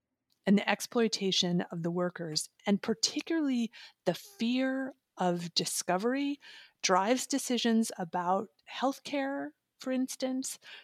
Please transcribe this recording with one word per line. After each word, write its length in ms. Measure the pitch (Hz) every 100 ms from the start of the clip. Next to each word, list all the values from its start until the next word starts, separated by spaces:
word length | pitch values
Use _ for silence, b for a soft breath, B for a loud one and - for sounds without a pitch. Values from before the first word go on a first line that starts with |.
| _ _ _ _ -
And 120 | 202
the 120 | -
exploitation 960 | 208 - 240 226 - 196 180 180 175 -
of 100 | 175
the 80 | 170
workers, 560 | 175 180 175 170 156 - _ -
and 160 | 202
particularly 880 | - 220 - 302 - 330 285 247 226 B B B -
the 80 |
fear 800 | 165 - - 226 254 262 262 262 - _ -
of 360 | 180 175 170 -
discovery, 840 | 175 - - 180 233 269 285 285 B B B B
drives 460 | 190 185 202 254 -
decisions 640 | 277 - 240 233 226 220 -
about 480 | 175 180 175 196 214 _ - -
healthcare, 640 | 262 277 - 285 269 277 285 - _ -
for 100 | 262
instance, 640 | 254 262 - 262 262 - - B B